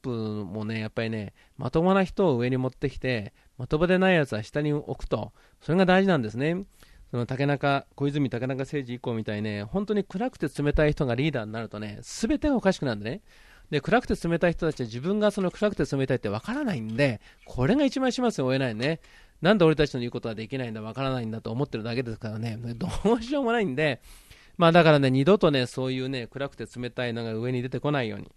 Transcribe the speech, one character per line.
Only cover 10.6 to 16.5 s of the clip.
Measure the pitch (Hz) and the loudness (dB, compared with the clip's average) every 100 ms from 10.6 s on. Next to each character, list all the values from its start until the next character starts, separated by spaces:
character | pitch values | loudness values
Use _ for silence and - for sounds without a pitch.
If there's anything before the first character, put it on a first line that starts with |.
冷 | 143 | 0
た | 143 151 | 2 2
い | |
人 | 147 | 2
が | 135 | 0
リ | 117 156 | 0 0
ー | |
ダ | 139 | -2
ー | |
に | 107 | -6
な | 110 | -8
る | 113 | -8
と | 107 | -8
ね、 | 104 104 | -10 -12
全 | - - 226 294 | -14 -4 -2 0
て | 302 | 0
が | 254 | 2
お | |
か | 190 | 2
し | 180 | 0
く | 139 | -2
な | |
る | 104 | -2
ん | |
で | 104 | -6
ね。 | 180 - - - - - | -8 -12 -20 -20 -20 -4
で、 | 147 | -4
暗 | - 240 | 2 0
く | - | 2
て | 208 170 | -2 0
冷 | 170 | 2
た | 175 | 2
い | |
人 | 165 160 | 2 -2
た | |
ち | - | -2
は | 117 | -6
自 | 117 | -6
分 | 160 208 | -2 2
が | 208 | 2
そ | 202 | 2
の | 180 | -2
暗 | - 208 | 0 -2
く | 202 | 0
て | 143 139 | -2 0
冷 | 131 | 0
た | |
い | 127 | 0
っ | |
て | 104 | -2
わ | 104 | -4
か | - | -4